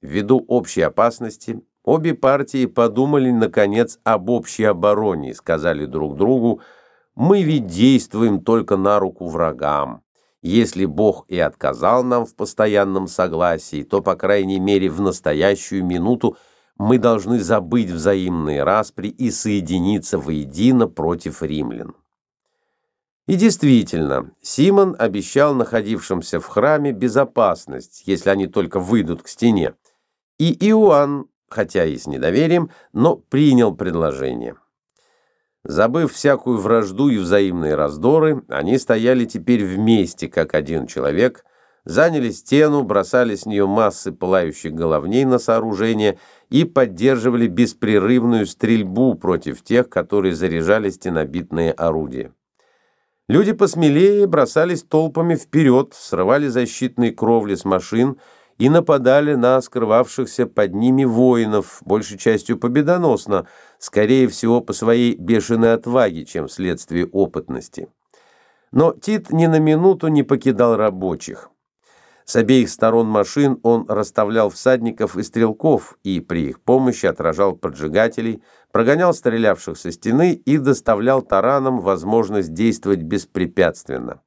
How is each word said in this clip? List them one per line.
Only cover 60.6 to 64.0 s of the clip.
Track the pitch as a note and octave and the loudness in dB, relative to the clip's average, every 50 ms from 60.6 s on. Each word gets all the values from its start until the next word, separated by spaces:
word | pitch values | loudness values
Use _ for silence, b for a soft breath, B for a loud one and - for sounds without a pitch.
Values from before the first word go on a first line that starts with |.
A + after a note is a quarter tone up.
| G#2 G2 F2 | -2 -2 0
ними | G2 A2+ B2 C3 C3 C#3 | 0 2 2 2 4 2
воинов, | B2+ A2+ A2+ B2+ B2+ B2 A#2 A2+ G#2+ G#2 G#2 F#2+ - - - - | 2 2 4 4 4 4 2 2 0 0 -2 -2 -4 -12 -20 -4
большей | - G2 A2 G#2+ - G#2+ G2 | -2 -2 -2 -2 -6 -14 -4
частью | - A#2+ A2 G#2 - - A#2+ - | 0 0 0 0 0 -4 -6 -4
победоносно, | - A#2+ A#2+ C#3+ D3 C#3+ F3 F3+ F3 D#3+ A#2+ G2 - - G#2 F#2 E2+ B B B B B B B | -4 -2 0 0 0 2 0 0 2 0 0 0 -2 -2 -2 -2 -2 B B B B B B B
скорее | - - - G#2 | -18 -6 0 0